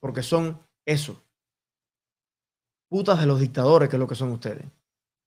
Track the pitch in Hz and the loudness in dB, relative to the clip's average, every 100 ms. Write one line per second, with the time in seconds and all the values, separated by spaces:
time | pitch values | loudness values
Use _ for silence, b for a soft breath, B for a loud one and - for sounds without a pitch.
0 | 135 123 120 170 165 160 _ _ - 151 | -10 -8 -2 -2 -2 -8 _ _ -4 -4
1 | - 98 _ _ _ _ _ _ _ _ | -4 -14 _ _ _ _ _ _ _ _
2 | _ _ _ _ _ _ _ _ - 190 | _ _ _ _ _ _ _ _ -6 -2
3 | 196 175 151 135 131 131 127 160 143 135 | 2 2 2 2 0 0 6 6 4 -2
4 | 131 123 131 117 110 104 139 - _ _ | -4 -4 -6 -6 -8 -12 -14 -20 _ _
5 | _ _ | _ _